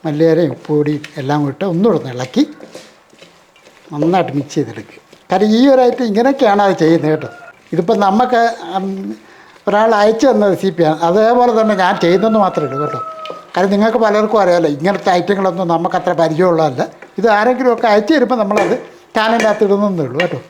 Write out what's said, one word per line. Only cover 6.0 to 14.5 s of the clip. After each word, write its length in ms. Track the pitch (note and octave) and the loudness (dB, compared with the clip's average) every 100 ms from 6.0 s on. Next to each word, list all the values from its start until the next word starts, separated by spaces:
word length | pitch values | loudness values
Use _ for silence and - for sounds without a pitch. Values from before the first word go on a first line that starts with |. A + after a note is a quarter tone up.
| A#3+ | -2
ഇങ്ങനെയൊക്കെയാണ് 520 | G#3 B3+ C4+ G#3+ G3+ G3+ | 0 0 2 2 2 2
അത് 80 | F3+ | 2
ചെയ്യുന്നത് 300 | D#3+ E3 D3+ | 2 2 0
കേട്ടോ. 180 | D#3 C#3+ - - - - | -2 -6 -16 -20 -20 -6
ഇതിപ്പോൾ 220 | D#3+ E3 G#3+ G3 | -4 0 0 2
നമുക്ക്, 360 | G3+ B3+ A#3 A#3 - E3+ F#3+ | 2 0 2 0 -4 -8 -6
ഉം, 100 | F#3+ F#3+ G3 G#3+ - - - - - | -6 -8 -12 -14 -20 -20 -20 -8 -2
ഒരാൾ 220 | G3+ A3+ G#3+ | 0 2 2
അയച്ചു 260 | G#3 A3 C#4 | 2 2 2
തന്ന 180 | G#3+ G#3 | 2 2
റെസിപ്പിയാണ്, 440 | E3+ F#3+ E3+ D#3+ D#3 E3 | 0 -2 0 0 2 0
അതേപോലെ 440 | G3 A3 B3 B3 A3+ | 2 2 4 2 2
തന്നെ 140 | A3 G3 | 0 2
ഞാൻ 100 | F#3 G3+ | 0 2
ചെയ്യുന്നെന്ന് 360 | E3+ F#3 A3 A3 | 2 2 2 2
മാത്രമേ 220 | F#3 - D3 | 0 -2 -4
ഉള്ളൂ 100 | C3+ | -4
കേട്ടോ. 160 | D3+ D3+ - - - - - | -6 -6 -10 -12 -14 -16 -8
കാര്യം 160 | - G3 | -2 0
നിങ്ങൾക്ക് 240 | G3+ A3 A3+ | 2 0 2
പലർക്കും 340 | A3 G#3 G#3+ A3 | 0 0 0 2
അറിയാമല്ലോ, 280 | F#3 | 2